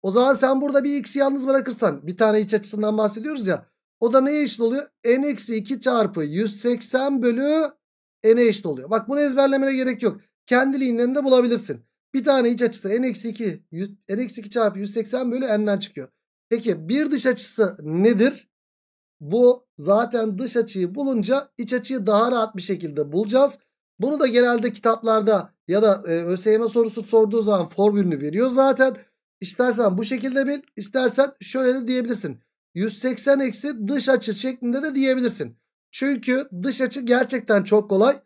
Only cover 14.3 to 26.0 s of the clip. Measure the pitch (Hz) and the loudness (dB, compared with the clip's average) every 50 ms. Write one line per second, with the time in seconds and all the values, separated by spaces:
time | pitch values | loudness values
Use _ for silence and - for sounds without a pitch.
14.3 | - - 208 208 - 240 226 208 202 196 202 208 208 226 220 220 - 254 262 247 | -8 -12 -14 -6 -2 0 0 0 0 -4 -10 -6 -6 -6 -6 -4 -4 -4 -4 -2
15.3 | 233 254 262 254 214 208 214 208 202 190 202 - _ - 131 - _ _ _ _ | -2 -2 -2 0 0 0 2 0 0 -2 -4 -8 _ -14 -16 -16 _ _ _ _
16.3 | _ _ _ _ 226 233 214 226 180 156 160 160 233 277 302 277 285 262 - 254 | _ _ _ _ -4 -2 0 -2 -4 -2 -2 -2 -2 0 0 0 -2 0 0 0
17.3 | 247 - - - - - 214 190 - - 151 151 156 175 196 226 240 190 226 262 | 0 0 -4 -8 0 0 0 0 0 -8 -8 -4 -2 4 4 4 4 6 4 2
18.3 | - - - _ _ _ _ _ _ _ _ _ _ _ _ _ _ _ 156 143 | 2 -2 -18 _ _ _ _ _ _ _ _ _ _ _ _ _ _ _ -10 -4
19.3 | 175 233 247 247 247 247 _ _ _ - 143 170 202 214 233 233 240 233 220 220 | 0 4 6 6 4 4 _ _ _ -10 0 2 2 2 2 0 -2 -2 -2 -2
20.3 | 196 185 254 247 - 240 226 - - 196 180 175 185 277 285 269 262 226 196 208 | -4 -4 -6 -2 -2 -2 -2 -2 -2 -4 -4 -4 -4 -4 -4 -2 0 -2 0 0
21.3 | 254 277 277 _ _ - 233 233 247 247 240 - 262 254 196 190 214 208 226 247 | 0 -2 -2 _ _ -12 -6 -4 -4 -4 -4 -4 -6 -4 0 2 4 4 4 2
22.3 | 254 240 220 220 - 190 175 - 196 165 165 156 147 147 147 143 147 175 220 202 | 2 0 -2 -2 -4 -10 -4 -4 -4 -4 -6 -8 -4 -4 -6 -2 -2 -2 -2 2
23.3 | 220 254 277 277 277 - _ _ _ _ _ _ _ _ 180 269 302 285 302 262 | 4 4 4 4 2 -6 _ _ _ _ _ _ _ _ -2 -2 0 2 2 4
24.3 | 220 240 247 240 240 233 214 247 240 - - 233 226 226 - 220 220 220 208 208 | 4 4 4 4 2 0 0 -2 -4 0 0 0 0 0 0 0 2 2 4 2
25.3 | 214 190 165 - _ _ _ - 170 208 214 214 196 202 | 2 2 0 -4 _ _ _ -2 0 4 4 4 4 2